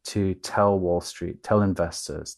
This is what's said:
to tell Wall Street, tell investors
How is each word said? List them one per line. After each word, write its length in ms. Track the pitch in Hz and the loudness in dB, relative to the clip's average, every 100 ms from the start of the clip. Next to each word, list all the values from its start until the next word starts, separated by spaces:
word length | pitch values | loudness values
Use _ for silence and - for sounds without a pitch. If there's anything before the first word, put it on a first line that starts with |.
| - | -6
to 280 | 107 95 | -2 0
tell 420 | 92 - 104 101 98 | -2 -2 2 4 4
Wall 240 | 87 87 | 2 0
Street, 440 | - - 87 - | -2 -8 -10 -6
tell 180 | - 104 | 2 4
investors 720 | 101 90 85 - - 76 80 | 4 2 -2 -4 -10 -10 -12